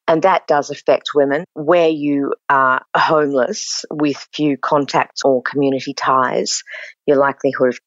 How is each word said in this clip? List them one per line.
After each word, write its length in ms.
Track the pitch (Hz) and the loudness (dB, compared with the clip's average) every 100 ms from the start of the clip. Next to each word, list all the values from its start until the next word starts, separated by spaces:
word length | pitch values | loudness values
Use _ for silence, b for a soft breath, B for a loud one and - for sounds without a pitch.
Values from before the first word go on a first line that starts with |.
| - | 0
And 140 | 160 | 2
that 260 | 190 175 - | 4 2 2
does 220 | 147 139 | 0 0
affect 400 | 147 - 131 - | -4 0 0 2
women. 300 | 147 139 143 185 156 | 0 2 0 -4 -6
Where 340 | 147 175 160 | 2 4 2
you 460 | 156 147 143 139 - - | 0 -2 -2 -2 -6 0
are 320 | 139 131 131 - 160 | 2 4 0 -2 -2
homeless 880 | - 156 147 135 117 214 - - - | 2 2 2 0 0 -4 -8 -10 -8
with 340 | 151 147 135 - | -4 -2 -4 -10
few 220 | - 151 135 | -4 -2 -2
contacts 680 | - 151 135 156 - - 143 | 0 0 0 -2 -4 -2 0
or 160 | 127 | 0
community 520 | - 139 139 131 139 | -2 -2 0 -2 -6
ties, 680 | 135 139 131 127 113 110 - - B B B - | -6 0 0 2 -2 -4 -6 -10 B B B 0
your 120 | 139 | 2
likelihood 560 | 139 - 139 - 127 | 2 0 -4 0 -2
of 60 | 120 | -2